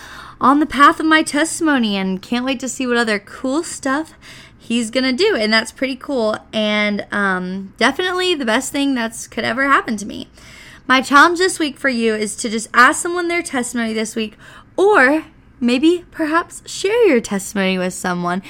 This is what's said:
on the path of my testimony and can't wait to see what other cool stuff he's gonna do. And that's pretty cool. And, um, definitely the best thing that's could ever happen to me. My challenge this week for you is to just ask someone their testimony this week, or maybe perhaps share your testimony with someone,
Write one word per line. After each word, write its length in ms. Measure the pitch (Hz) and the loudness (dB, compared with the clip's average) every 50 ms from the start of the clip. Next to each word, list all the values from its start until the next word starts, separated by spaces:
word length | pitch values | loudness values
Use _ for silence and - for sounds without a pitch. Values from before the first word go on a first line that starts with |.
| - - - - - - - - | -20 -20 -18 -18 -20 -18 -6 0
on 200 | - 254 285 294 | 4 4 4 4
the 40 | 311 | 2
path 360 | - - 262 285 311 330 - | 0 4 6 6 6 6 4
of 60 | 330 | 2
my 180 | 311 320 311 311 | 2 2 2 2
testimony 720 | - 277 294 320 320 - - 330 302 277 247 226 208 202 | 0 -2 -2 -2 -2 -2 -2 0 0 2 2 0 0 -2
and 260 | 196 190 190 185 185 | -2 -2 -4 -4 -6
can't 220 | - - 240 247 254 | -6 -6 -6 -4 -2
wait 160 | 269 277 247 | -4 -4 -4
to 80 | 262 240 | -6 -8
see 180 | - - 262 | -6 -6 -4
what 100 | 247 240 | -2 0
other 220 | 240 240 226 208 196 | 0 0 0 -2 -4
cool 460 | - - - - - 262 269 330 339 | -6 -10 -12 -8 -4 -4 -2 -2 -4
stuff 500 | - - - - 269 269 302 320 - - - - - - - - - - | -6 -8 -6 -4 -2 -2 -2 -4 -8 -14 -20 -20 -20 -20 -20 -20 -20 -20
he's 360 | - - - 233 240 233 220 | -14 -6 -4 -2 -2 -2 -2
gonna 200 | 233 262 262 262 | -2 -2 0 0
do. 220 | 254 262 392 453 359 | 0 2 2 2 2
And 180 | 240 214 214 | 0 0 2
that's 200 | 220 220 226 - | 2 0 0 -2
pretty 240 | - - 269 262 262 | -6 -6 -6 -6 -6
cool. 400 | 269 - - 277 240 220 214 214 - - - | -6 -6 -4 -2 0 0 -2 -2 -4 -8 -6
And, 520 | - 220 214 208 208 208 208 208 208 202 - - | -4 -2 -2 0 0 0 0 0 -2 -4 -6 -6
um, 640 | 208 202 202 190 185 180 180 180 190 196 190 190 - - | -4 -2 0 0 -2 -2 -4 -6 -8 -10 -10 -10 -4 0
definitely 580 | 226 262 277 - 370 381 370 359 370 359 349 | 0 0 0 0 -2 -2 -2 -2 0 0 -2
the 80 | 277 247 | -2 0
best 260 | 220 214 262 262 - | 0 0 0 -2 -4
thing 240 | - 277 277 277 262 | -4 -2 -2 0 0
that's 320 | 240 226 226 - - - | -2 -4 -6 -8 -12 -16
could 160 | - - 233 | -12 -8 -6
ever 220 | 226 240 226 262 277 | -4 -4 -2 0 0
happen 320 | 277 269 370 381 285 220 | 2 2 2 0 -2 -6
to 100 | 196 196 | -6 -8
me. 220 | - - - - - - - - - - - - - - - - | -10 -12 -12 -14 -16 -20 -20 -20 -20 -20 -20 -20 -20 -20 -8 -2
My 140 | - 262 262 | 0 0 0
challenge 380 | 247 - 277 285 311 349 349 330 | 2 4 6 6 6 6 6 2
this 200 | 370 370 - - | 0 0 0 -2
week 180 | 320 277 - | -4 -4 -2
for 120 | - - 269 | -2 -2 -2
you 260 | 247 233 226 220 214 | 0 0 0 0 0
is 220 | 214 214 202 - | 0 -4 -6 -6
to 120 | - - 226 | -6 -6 -4
just 200 | 214 226 220 - | -4 -6 -6 0
ask 300 | - 226 247 285 311 - | 4 6 6 6 4 2
someone 240 | - 349 349 359 349 | -2 -4 -4 -2 -2
their 160 | 339 339 349 | -2 -2 -2
testimony 500 | 339 - 285 254 240 - - 240 226 220 | -4 -4 -4 -4 -4 -4 -4 -4 -4 -2
this 220 | 220 220 220 220 - | -2 -4 -4 -4 -4
week, 220 | 233 220 208 - - - - - - - - - | -6 -6 -6 -8 -14 -20 -20 -20 -20 -20 -6 0
or 480 | 320 370 415 415 302 254 262 302 320 - - - - _ - - - | 2 4 4 6 6 6 4 4 0 -2 -8 -16 -20 _ -20 -8 -4
maybe 460 | 254 240 247 254 311 330 359 349 - - | 0 0 2 4 4 2 2 2 -2 -8
perhaps 500 | - - 320 294 320 330 277 - - - - | -8 -6 -2 0 0 -2 -2 -4 -10 -18 -16
share 440 | - - - - 392 440 494 466 370 | -14 -8 -4 -2 0 2 4 4 4
your 120 | 262 233 | 4 2
testimony 560 | - - 208 190 - - - 196 190 190 190 | 2 -2 -4 -6 -4 -4 -4 -2 0 0 0
with 160 | 185 180 185 | 0 -2 -4
someone, 480 | 180 - - 180 180 175 175 175 180 190 - | -6 -6 -6 -4 -4 -4 -2 -4 -4 -4 -6